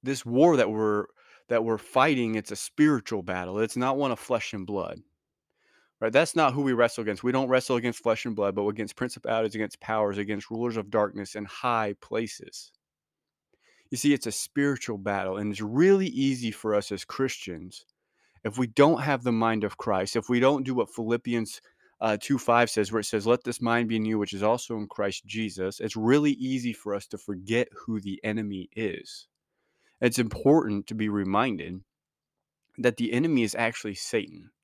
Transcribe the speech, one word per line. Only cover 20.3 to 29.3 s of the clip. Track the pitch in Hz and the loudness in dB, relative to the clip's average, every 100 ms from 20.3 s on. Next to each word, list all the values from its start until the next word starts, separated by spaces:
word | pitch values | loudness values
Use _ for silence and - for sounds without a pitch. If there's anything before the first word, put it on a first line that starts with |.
| 123 | 4
don't | 131 143 | 4 4
do | 127 123 | -2 -2
what | 110 | -2
Philippians, | - 110 117 - 120 107 - _ _ _ _ | -4 -2 -2 0 -2 -4 -10 _ _ _ _
uh, | 113 107 | -2 -2
two | - 135 | 0 0
five | - 117 120 | 4 4 4
says, | - 98 | 2 0
where | 110 | 0
it | 104 | -2
says, | 107 104 | -2 2
"Let | 123 | 2
this | - 120 | 0 -4
mind | 120 117 113 | 0 0 2
be | 113 | 0
in | 107 | 0
you, | 110 | 0
which | 101 | -2
is | 98 | 0
also | 107 123 - 113 | 0 0 -2 -8
in | 104 | -8
Christ | - 101 92 101 | -4 -4 -4 -10
Jesus." | 107 110 87 92 - | -6 -6 -4 -6 -4
It's | 110 113 | -8 -2
really | 110 143 147 | 4 4 4
easy | 139 131 131 120 | 0 -2 -2 -4
for | 110 107 | -6 -6
us | 101 - | -6 -6
to | 104 | -14
forget | - 95 95 117 123 | -10 -10 -2 0 0
who | - - 110 | -6 -8 -6
the | 101 95 | -6 -6
enemy | 110 107 104 98 90 110 | -4 -4 -4 -8 -10 -6
is. | 110 82 - - - | -6 -6 -12 -20 -20